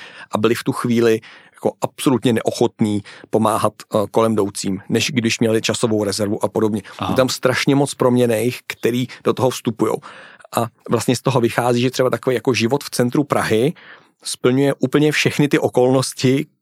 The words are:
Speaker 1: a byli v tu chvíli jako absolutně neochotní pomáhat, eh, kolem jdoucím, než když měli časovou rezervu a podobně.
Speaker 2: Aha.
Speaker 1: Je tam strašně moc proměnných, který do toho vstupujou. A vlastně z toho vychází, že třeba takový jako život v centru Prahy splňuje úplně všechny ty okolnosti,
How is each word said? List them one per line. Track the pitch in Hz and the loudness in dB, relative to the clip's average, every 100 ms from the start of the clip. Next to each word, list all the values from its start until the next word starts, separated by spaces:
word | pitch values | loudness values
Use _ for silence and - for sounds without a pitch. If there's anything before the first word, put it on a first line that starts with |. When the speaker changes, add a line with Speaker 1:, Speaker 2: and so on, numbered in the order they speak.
| - - - | -20 -20 -4
Speaker 1:
a | 107 | 0
byli | 113 | 0
v | 117 | 0
tu | - | -4
chvíli | 131 127 117 117 113 - - - | -4 -2 2 4 2 -4 -20 -20
jako | - 110 - | -6 -6 -4
absolutně | 131 - - 123 127 | -8 -2 0 2 2
neochotní | 110 - - 117 - 107 104 - - - | 2 0 0 0 2 -2 -2 -6 -20 -4
pomáhat, | 120 110 110 107 - - | 0 0 0 -2 -4 -4
eh, | 113 101 | -4 0
kolem | - 113 | 0 2
jdoucím, | 107 101 - 98 92 - | 2 -2 -4 -6 -6 -2
než | 113 - | -2 0
když | 139 113 - | -2 -2 0
měli | 113 110 | 0 0
časovou | - 107 117 107 | -2 -2 0 0
rezervu | 104 98 101 107 | -2 -2 -4 -2
a | 104 | -2
podobně. | - 107 104 - - | 0 -2 -2 -8 -8
Speaker 2:
Aha. | 92 | -4
Speaker 1:
Je | 101 | 0
tam | 131 | 0
strašně | - 127 123 - | 0 -2 0 0
moc | 139 143 | 0 0
proměnných, | - 127 123 120 110 117 - _ | 0 2 4 2 2 -2 -4 _
který | - - 120 127 - | -4 -2 -2 -4 -4
do | - | -4
toho | 113 127 | 0 0
vstupujou. | - - 110 107 117 - - - - - - | 0 -6 -2 -2 -2 -8 -20 -20 -20 -6 -4
A | 113 _ - | -4 _ -4
vlastně | 117 - 123 | -2 0 0
z | |
toho | - 123 | 0 0
vychází, | 117 - 120 120 | 0 0 0 0
že | 127 | 0
třeba | - 127 | 0 -2
takový | - - 120 | 0 -2 -2
jako | 135 | 0
život | 110 113 139 | 0 0 -2
v | - | -4
centru | - 123 151 | -2 0 0
Prahy | 147 113 98 110 135 - - - _ _ | 0 -2 2 2 0 -2 -18 -20 _ _
splňuje | - - 123 127 139 | -12 -2 0 2 0
úplně | - 131 151 151 | 0 0 2 2
všechny | 143 131 - 143 | 2 -2 0 2
ty | 151 | 2
okolnosti, | 139 - 127 131 127 - 131 135 - _ | 2 2 2 2 0 0 0 0 -2 _